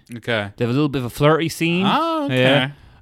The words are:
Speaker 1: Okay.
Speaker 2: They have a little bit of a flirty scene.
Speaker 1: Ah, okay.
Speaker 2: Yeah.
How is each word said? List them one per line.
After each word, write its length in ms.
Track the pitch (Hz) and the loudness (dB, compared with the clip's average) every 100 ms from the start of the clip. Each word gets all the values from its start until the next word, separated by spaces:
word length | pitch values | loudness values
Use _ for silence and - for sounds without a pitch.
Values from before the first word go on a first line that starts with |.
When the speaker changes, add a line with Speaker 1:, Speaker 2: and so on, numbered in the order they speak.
| - 120 | -18 -12
Speaker 1:
Okay. 340 | 120 113 101 - | -4 -4 -4 -4
Speaker 2:
They 100 | 117 | -2
have 40 | |
a 40 | |
little 160 | 131 151 | 0 0
bit 100 | 135 | -2
of 60 | 120 | -6
a 40 | |
flirty 400 | - 147 160 165 | 0 2 4 0
scene. 360 | - 165 175 190 | -2 -2 0 2
Speaker 1:
Ah, 380 | 254 330 320 285 | 0 0 -2 -2
okay. 160 | 127 | 2
Speaker 2:
Yeah. 300 | 127 139 135 143 - - | 4 2 0 -6 -20 -12